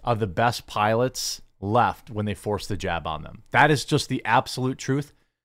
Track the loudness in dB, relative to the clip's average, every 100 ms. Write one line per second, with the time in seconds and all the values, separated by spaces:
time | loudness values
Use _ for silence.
0 | -2 0 0 2 0 0 -6 0 2 2
1 | 0 -2 -8 -8 -14 -10 0 2 2 0
2 | -8 -6 -4 -4 -2 -4 -2 -4 -2 -4
3 | -4 -8 -10 -18 -2 4 6 4 2 0
4 | 0 -4 2 2 2 -2 -4 -4 -2 -2
5 | -4 _ _ _